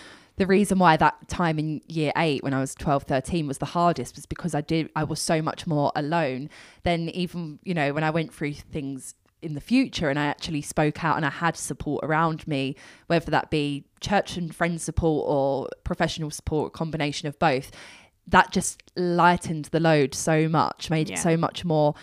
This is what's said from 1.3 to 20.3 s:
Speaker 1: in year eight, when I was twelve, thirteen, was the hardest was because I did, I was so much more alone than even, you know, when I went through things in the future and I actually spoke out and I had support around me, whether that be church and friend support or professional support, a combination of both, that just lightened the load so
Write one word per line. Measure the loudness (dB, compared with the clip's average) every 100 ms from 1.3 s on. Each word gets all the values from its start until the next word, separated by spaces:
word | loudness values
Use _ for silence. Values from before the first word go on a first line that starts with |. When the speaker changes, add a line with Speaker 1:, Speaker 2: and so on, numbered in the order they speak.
| -2 0 0
Speaker 1:
in | -2 -4 -6
year | -2 -2 0
eight, | 0 0
when | -2
I | -2
was | -2 -4
twelve, | 0 0
thirteen, | 0 -2 -2 -2 -4
was | -4
the | -4
hardest | 0 2 2 -4 -12
was | -12
because | -8 -4
I | -4
did, | 0 -2 -2 -4
I |
was | -4 -4
so | 0 0
much | 0 -4 -2
more | 0 0 0
alone | -2 0 0 -4 -8 -14 -20 -6
than | -2 0 -2
even, | -4 -6 -6 -10 -8
you | -4
know, | 0 0
when | 0
I | 0
went | 0 -2
through | -4 -6
things | -6 -10 -8 -6 -8 -12 -20 _ _
in | -10 -8
the |
future | 0 2 2 0 0
and | 0
I | 0
actually | -2 -4 -6
spoke | -4 0 0 0
out | 0 0
and | 0
I |
had | -2 -2 -2
support | -6 -8 -4 -4 0
around | 2 2 -2 -4
me, | -4 -4 -6 -14 -12 0
whether | 0 2
that | 0 0
be | 0 0 -4 -10 _
church | -2 0 0 -4
and | -6
friend | -2 -2 -2
support | -6 0 2 2 2
or | 2 2 0 -4 -8
professional | -6 -2 -2 -2 -8
support, | -8 -4 -2 -2
a | -4
combination | -6 -2 -4 -4 -8
of | -2
both, | 0 0 -4 -14 -20 -20 -20 _ 2
that | 4 4
just | 0 -4 -6 _ -4
lightened | 0 4 4 4 0 -6 -2
the | 2
load | 4 4 4
so | 0 2